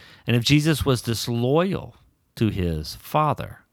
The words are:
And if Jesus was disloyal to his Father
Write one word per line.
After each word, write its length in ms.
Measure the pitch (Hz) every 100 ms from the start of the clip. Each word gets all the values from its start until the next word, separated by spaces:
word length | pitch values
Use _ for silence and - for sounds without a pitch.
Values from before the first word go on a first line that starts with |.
| - -
And 120 | - 120
if 80 |
Jesus 420 | 113 147 151 147 139
was 160 | 123
disloyal 920 | - 110 - 117 120 151 185 170 123 - _ _ _ -
to 120 | 110
his 460 | 98 87 78 78
Father 720 | - - 147 151 120 - - _